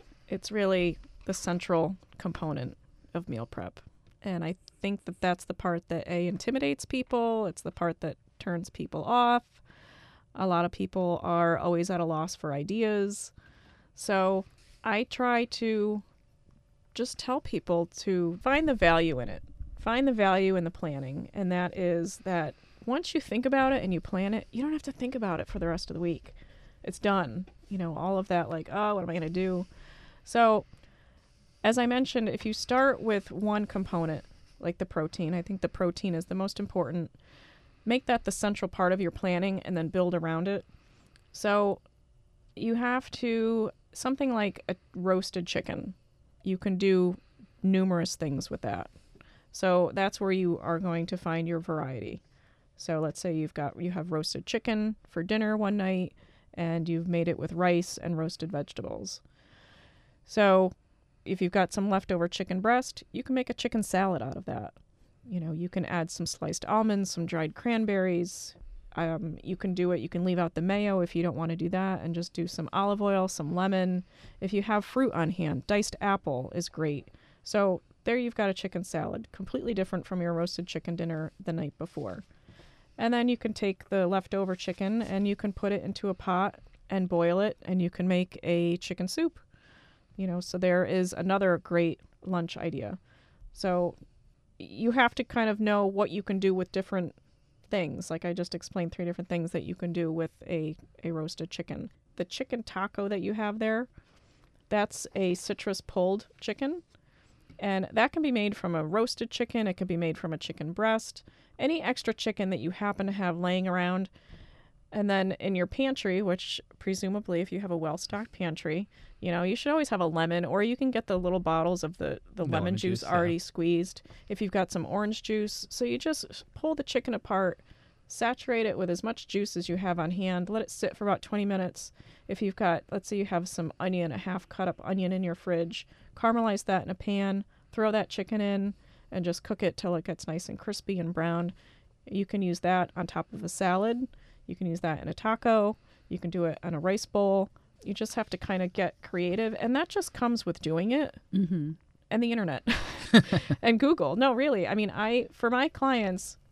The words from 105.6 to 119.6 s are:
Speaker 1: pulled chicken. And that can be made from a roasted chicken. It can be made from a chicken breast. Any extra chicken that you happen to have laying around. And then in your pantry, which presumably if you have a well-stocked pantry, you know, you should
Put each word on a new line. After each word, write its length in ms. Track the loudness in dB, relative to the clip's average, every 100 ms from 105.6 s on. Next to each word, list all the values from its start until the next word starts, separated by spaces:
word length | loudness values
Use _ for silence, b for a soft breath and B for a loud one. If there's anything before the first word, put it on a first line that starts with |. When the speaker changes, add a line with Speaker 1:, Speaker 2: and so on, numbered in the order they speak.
| -4 -4
Speaker 1:
pulled 460 | -4 2 2 2 -4 -10
chicken. 440 | -6 -2 -2 -4 -8 _ b b b b b b
And 300 | 0 0 2
that 220 | 4 4
can 80 | 4
be 100 | 0
made 240 | 2 0 0
from 200 | -2 0
a 100 | 0
roasted 440 | 2 0 -2 -6
chicken. 380 | -4 -2 0 0
It 80 | -2
can 120 | -2
be 100 | 0
made 200 | 0 -2
from 140 | -4
a 60 | -6
chicken 340 | -8 -8 -6
breast. 520 | 0 2 2 -2 -14 -20 b b b
Any 220 | 0 0
extra 320 | 0 -2 -2
chicken 360 | -2 -2 -2 0
that 80 | 0
you 120 | -2
happen 360 | -2 -2 -2 -2
to 40 |
have 260 | 0 0 0
laying 300 | 2 2 2
around. 420 | 2 2 0 -2 b b b b b b b -8
And 180 | -2 2
then 240 | 2 2
in 220 | -2 -2 0
your 120 | 0
pantry, 540 | 0 0 0 0 0
which 400 | 0 -2 -4 -10 -12 -10
presumably 640 | -6 -4 -2 -4 -2 -2
if 100 | -2
you 80 | -4
have 120 | -4
a 60 | -2
well-stocked 540 | -2 -4 -6 -6 -8
pantry, 560 | -6 -4 -4 -2 -2 -4 b b b
you 120 | -2
know, 120 | 0
you 120 | 0
should 160 | 0